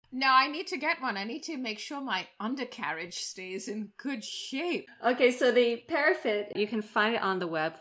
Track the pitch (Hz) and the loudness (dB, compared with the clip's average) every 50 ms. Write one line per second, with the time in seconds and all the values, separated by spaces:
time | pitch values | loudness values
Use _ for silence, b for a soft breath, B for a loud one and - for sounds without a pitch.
0 | _ _ 254 254 269 269 262 262 277 294 294 320 - - 359 277 294 311 339 294 | _ _ -6 0 4 6 8 8 8 6 2 -6 -6 -6 -4 -2 0 0 0 0
1 | 262 247 208 196 196 226 247 330 - - 320 254 254 220 214 208 - - 302 277 | 0 -2 -2 -2 -4 -6 -6 -8 -6 -6 -6 -4 -4 -4 -6 -6 -8 -8 -8 -6
2 | 269 247 196 185 165 - _ - 202 226 262 269 247 247 - - 190 147 156 160 | -4 -2 -2 -2 -4 -6 _ -6 -4 -2 -2 -2 -4 -6 -6 -6 -4 -4 -4 -4
3 | 175 175 180 - - - - 190 185 185 185 190 185 220 208 220 208 208 - - | -6 -8 -8 -8 -8 -8 -8 -8 -8 -6 -6 -6 -6 -6 -6 -6 -6 -8 -10 -8
4 | - 277 269 220 208 - - - - - 262 269 330 349 311 202 - - - - | -6 -4 -4 -4 -6 -8 -10 -10 -8 -6 -4 -4 -2 -2 -2 -4 -4 -8 -8 -2
5 | - 240 254 - 262 247 247 - 285 247 226 247 247 233 233 226 - - 330 285 | 0 2 4 6 4 4 4 4 2 4 6 6 4 4 2 -2 -4 -2 0 2
6 | 285 320 370 - - 247 208 208 202 - - 196 208 208 240 214 208 - - 226 | 4 4 2 2 0 0 0 0 -2 -2 -2 -2 -2 0 0 -4 -4 0 2 2
7 | 208 220 233 220 - 190 190 185 180 165 165 160 156 160 160 - | 2 2 2 2 0 0 0 0 -2 -2 0 0 0 0 -2 -6